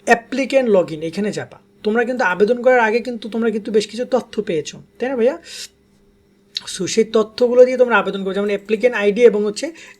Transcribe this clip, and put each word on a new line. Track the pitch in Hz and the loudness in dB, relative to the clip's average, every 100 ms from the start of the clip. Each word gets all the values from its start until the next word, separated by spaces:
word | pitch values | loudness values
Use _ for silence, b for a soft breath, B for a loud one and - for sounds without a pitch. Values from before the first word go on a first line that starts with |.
| - | 0
অ্যাপ্লিক্যান্ট | 233 - 254 262 269 240 | 0 0 -6 0 0 2
লগইন, | 196 151 156 | 2 2 -4
এখানে | 165 190 208 | -8 -6 -6
যাবা। | 151 143 - _ _ | -6 -10 -16 _ _
তোমরা | 214 226 | -2 -2
কিন্তু | 233 247 | -2 -2
আবেদন | 190 180 208 240 | -2 0 0 2
করার | 254 247 | 4 4
আগে | 220 233 | 4 0
কিন্তু | 247 233 226 | -4 -10 -8
তোমরা | 226 226 | -4 -2
কিন্তু | 214 214 | -2 -2
বেশ | 208 208 | -2 -2
কিছু | 220 247 | -6 -2
তথ্য | 240 - - | -4 -4 -8
পেয়েছো, | 202 156 139 143 - - | -4 -4 -6 -14 -18 -8
তাই | 247 | -6
না | 254 | 0
ভাইয়া? | 240 330 B B B _ _ _ _ _ _ _ _ - - - | 0 -2 B B B _ _ _ _ _ _ _ _ -12 -10 -8
So | 175 | -4
সেই | 226 | 0
তথ্যগুলো | 220 226 214 - 240 247 254 | 2 0 -2 0 2 6 6
দিয়ে | 254 | 6
তোমরা | 240 208 | 4 2
আবেদন | 185 196 | 0 -4
করো, | 190 | -4
যেমন | 190 208 | -4 -2
অ্যাপ্লিক্যান্ট | 196 - 220 247 226 | -4 -4 0 0 0
আইডি | 208 202 | 0 4
এবং | 233 208 208 | 4 4 -2
হচ্ছে | 208 311 B B | -4 -8 B B